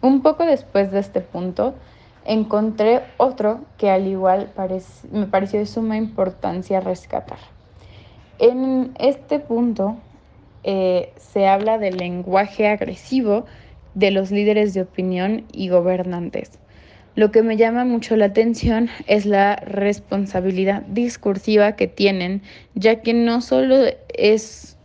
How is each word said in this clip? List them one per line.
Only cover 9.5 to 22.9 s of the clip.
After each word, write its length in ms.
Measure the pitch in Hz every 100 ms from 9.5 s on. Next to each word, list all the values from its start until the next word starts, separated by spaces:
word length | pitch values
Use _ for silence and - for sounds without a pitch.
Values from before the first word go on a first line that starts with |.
| 233 240 214 196 233 - - _ - - -
eh, 480 | - 196 185 180 175 -
se 300 | - - 196
habla 320 | 196 214 220
del 200 | 202 180
lenguaje 680 | 180 180 180 185 202 - 208
agresivo 760 | 208 - 185 - 262 226 208 - - - - -
de 160 | - 196
los 200 | 196 190
líderes 440 | 202 208 214 208
de 80 | 190
opinión 600 | 185 - 185 185 185 220 226
y 160 | - 190
gobernantes. 880 | 180 175 185 180 175 175 - - - _ - - - -
Lo 160 | - 214
que 120 | 220
me 140 | 226 220
llama 280 | 226 233
mucho 320 | 254 233 - 226
la 100 | 202
atención 640 | 196 226 233 - 220 233 - -
es 180 | 208
la 320 | 202 196 202 202
responsabilidad 1300 | - 196 202 202 - 196 196 190 185 185 190 202
discursiva 880 | - 196 240 - 208 196 - 214 208 208
que 100 | 190
tienen, 560 | - 202 196 180 196 - - -
ya 280 | - 202